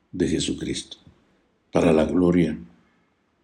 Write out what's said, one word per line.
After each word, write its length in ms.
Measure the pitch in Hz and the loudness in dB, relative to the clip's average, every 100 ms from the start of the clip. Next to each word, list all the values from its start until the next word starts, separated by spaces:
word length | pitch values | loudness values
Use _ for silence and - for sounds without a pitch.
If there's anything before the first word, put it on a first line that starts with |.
| _ | _
de 160 | - 80 | -4 -2
Jesucristo, 720 | - - - - 69 - - - _ _ _ _ _ _ | -2 -4 -6 -8 -10 -12 -20 -20 _ _ _ _ _ _
para 200 | 87 85 | 0 2
la 120 | 78 | 2
gloria 520 | 76 82 87 87 80 76 - _ _ _ _ _ _ _ | 2 2 2 4 0 -2 -12 _ _ _ _ _ _ _